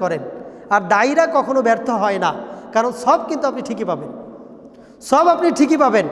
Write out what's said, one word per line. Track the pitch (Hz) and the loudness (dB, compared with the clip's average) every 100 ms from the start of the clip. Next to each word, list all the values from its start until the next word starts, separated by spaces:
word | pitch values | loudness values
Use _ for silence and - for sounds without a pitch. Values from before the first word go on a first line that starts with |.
করেন। | 180 156 - - - - - | -4 -4 -8 -14 -16 -18 -2
আর | 202 180 | -2 2
দায়ীরা | 208 247 311 320 | 2 4 2 2
কখনো | 311 247 262 | 0 0 0
ব্যর্থ | 233 226 262 | 2 0 0
হয় | 226 208 190 | 0 0 0
না, | 170 - - - - | -2 -2 -10 -14 -4
কারণ | 220 240 | 0 0
সব | - - 330 - | -2 2 2 2
কিন্তু | 302 269 | -4 -4
আপনি | 254 | -4
ঠিকই | - 208 | -8 -6
পাবেন, | 190 160 - - - - - - - - - - | -4 -4 -6 -14 -16 -18 -20 -20 -20 -20 -20 -20
সব | - 277 349 | 0 4 4
আপনি | 330 339 | 4 0
ঠিকই | - 285 311 | 2 2 4
পাবেন। | 269 214 156 | 4 2 0